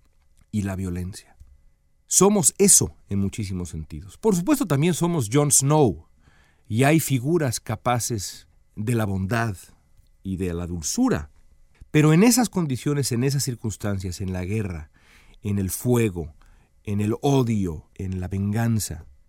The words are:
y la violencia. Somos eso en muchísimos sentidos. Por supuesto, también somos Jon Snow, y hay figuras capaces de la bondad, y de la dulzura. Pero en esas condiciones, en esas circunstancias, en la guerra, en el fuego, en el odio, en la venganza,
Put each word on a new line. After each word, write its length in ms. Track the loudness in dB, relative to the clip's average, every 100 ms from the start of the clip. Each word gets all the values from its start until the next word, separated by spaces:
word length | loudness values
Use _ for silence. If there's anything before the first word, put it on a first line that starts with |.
| _ _ _ _ _
y 120 | -4
la 120 | -4
violencia. 600 | -4 -6 -6 -8 -10 -18 -20 -20 -20 _ _ _ _ -2
Somos 440 | 4 4 4 2 4
eso 380 | 4 4 2 -6 -6
en 120 | -2
muchísimos 480 | -2 -4 -6 -6 -8
sentidos. 500 | -10 -10 -14 -16 -4
Por 160 | 0
supuesto, 320 | 0 2 0 2
también 260 | 2 2
somos 380 | 2 0 0 0
Jon 200 | 2 4
Snow, 560 | 4 4 6 4 2 -8 _ _ _ _ _ -4
y 160 | 2
hay 160 | 4 4
figuras 640 | 2 -2 0 0 0 -4
capaces 880 | -6 -4 -2 -2 -2 -6 -8 -14 -20 _ _
de 200 | -8 -2 -2
la 80 | -2
bondad, 500 | -2 -2 -2 -2 -6 -14 _ _ _ _ _
y 140 | -8 -4
de 140 | -4
la 140 | -4 -6
dulzura. 640 | -6 -6 -2 0 -2 -6 _ -20 _ _ -20 -2
Pero 200 | 4 6
en 120 | 6
esas 240 | 6 4 0
condiciones, 640 | -2 -2 -2 -2 -2 0
en 100 | 0
esas 220 | 0 -2
circunstancias, 760 | -4 -4 -6 -6 -4 -4 -6 -6
en 120 | -6
la 120 | -6
guerra, 460 | -4 -4 -4 -8 -12 _ _ -20 -20 -12
en 180 | -4 -2
el 100 | -2
fuego, 640 | -2 0 2 2 -2 -10 -14 -20 -20 _ _
en 180 | -6 -2
el 140 | 0 0
odio, 680 | 2 2 2 0 -2 -6 -12
en 240 | -10 -8 -6
la 60 | -6
venganza, 800 | -4 -2 -2 0 -2 -4 -10 -16 -20